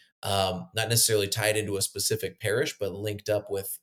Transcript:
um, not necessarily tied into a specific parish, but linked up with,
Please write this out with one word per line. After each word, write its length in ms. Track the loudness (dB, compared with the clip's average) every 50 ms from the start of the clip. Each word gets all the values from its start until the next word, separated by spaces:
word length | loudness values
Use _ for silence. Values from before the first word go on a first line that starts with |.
| _ _ _ _ -4
um, 460 | 0 2 2 2 2 0 -4 -6 -6 -4
not 140 | -4 0 2
necessarily 400 | 4 4 4 4 4 2 2 0
tied 300 | 0 0 2 2 2 2
into 180 | 0 -2 -2
a 60 | -2
specific 580 | -2 -2 -2 -4 -2 0 0 0 -2 -6 -6 -4
parish, 360 | -2 0 0 0 0 -2 -4 -4
but 140 | -6 -6 -4
linked 340 | -4 -4 -4 -4 -4 -2 0
up 200 | 0 0 0 -2
with, 260 | -6 -6 -6 -8 -10 -8